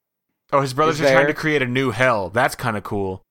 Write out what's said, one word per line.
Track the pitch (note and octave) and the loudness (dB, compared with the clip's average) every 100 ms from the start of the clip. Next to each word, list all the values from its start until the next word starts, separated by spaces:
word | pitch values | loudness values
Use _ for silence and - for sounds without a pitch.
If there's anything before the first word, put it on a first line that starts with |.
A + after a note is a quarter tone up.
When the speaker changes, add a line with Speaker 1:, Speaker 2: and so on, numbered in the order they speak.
| _ _ _ _ - | _ _ _ _ -2
Speaker 1:
Oh, | C#3 | 0
his | C#3 | 0
brothers | C3 D#3 D3+ | 0 0 2
Speaker 2:
Is | |
Speaker 1:
are | C#3+ | 4
trying | C3+ | 4
Speaker 2:
there? | C#3+ | 2
Speaker 1:
to | |
create | D3+ D#3 D3 | 0 0 0
a | B2 | 0
new | B2+ C3 | -2 -2
hell. | G#2 C3 A2 F2+ | 2 2 2 0
That's | A#2 D3 - | 0 0 -2
kinda | A#2+ G#2 | -6 -6
cool. | - G2+ F#2+ F#2 _ | -4 -4 -4 -6 _